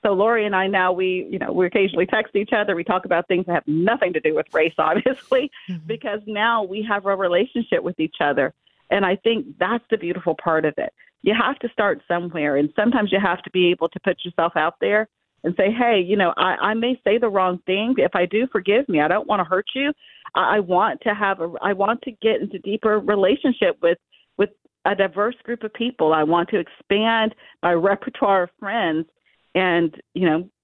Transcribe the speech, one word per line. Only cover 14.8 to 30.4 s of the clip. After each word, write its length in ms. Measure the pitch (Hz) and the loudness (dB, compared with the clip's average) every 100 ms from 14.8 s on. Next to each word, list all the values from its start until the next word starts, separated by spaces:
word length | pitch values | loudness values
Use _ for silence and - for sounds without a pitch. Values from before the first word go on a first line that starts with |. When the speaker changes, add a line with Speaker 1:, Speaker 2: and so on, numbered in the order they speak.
| 196 208 220 _ _ _ | 0 0 -2 _ _ _
Speaker 1:
and 100 | - 175 | -6 0
say, 160 | 196 | 0
"Hey, 280 | 226 240 214 | 2 2 2
you 160 | 175 208 | 2 2
know, 180 | 180 - | 2 2
I, 180 | 185 - | -2 0
I 180 | 196 | -2
may 260 | 220 240 254 | 0 -2 -2
say 140 | - 226 | 0 2
the 120 | 233 | 2
wrong 300 | 196 185 180 - | 2 0 -2 -2
thing. 300 | 190 226 262 | -2 0 0
If 180 | 185 185 | 2 2
I 100 | 175 | 0
do, 220 | 208 262 | 0 0
forgive 400 | 233 190 214 285 | -2 2 0 2
me. 140 | 156 | 0
I 60 | 151 | 2
don't 200 | 175 - | 0 0
wanna 160 | 202 | -2
hurt 240 | 165 185 - 262 | 0 -2 -2 -4
you. 180 | 285 294 - - - - | -4 -4 -12 -20 -6 -2
I, 220 | 147 208 | 2 0
I 20 | |
want 420 | 180 180 208 139 | 2 2 2 0
to 120 | 233 | -4
have 280 | 208 202 190 | -2 -2 -2
a, 120 | 170 170 | -4 -4
I 120 | 196 | -4
want 280 | 190 202 233 | 0 0 -2
to 80 | - | -6
get 300 | 220 220 220 | -2 0 0
into 180 | 214 185 | -4 -8
deeper 400 | 190 214 220 214 | -6 -4 0 0
relationship 760 | 190 202 190 277 277 240 190 - | 0 2 2 2 0 2 0 2
with, 160 | 170 170 _ _ _ - | 0 0 _ _ _ -2
with 120 | 208 _ _ _ - | -2 _ _ _ -4
a 100 | 196 | 0
diverse 400 | 196 180 214 247 | -2 0 -4 -4
group 200 | - 233 | -10 -8
of 100 | 214 | -8
people. 400 | - 233 - 160 | -4 -6 0 2
I 100 | 156 | 2
want 260 | 151 170 170 | 2 2 2
to 100 | 208 | -2
expand 760 | 165 - - 202 220 226 220 - - - | -4 -12 -2 0 2 2 0 -4 -20 -4
my 120 | 175 | 0
repertoire 680 | 170 185 196 - - 214 196 | 2 2 0 -4 -2 2 2
of 60 | 180 _ | 0 _
friends 480 | 202 226 180 156 160 _ _ _ _ | -6 -2 0 -2 -4 _ _ _ _
and, 400 | - 185 170 165 - - | 0 2 2 0 -4 -12
you 120 | - 180 | -2 0
know 240 | 156 | 0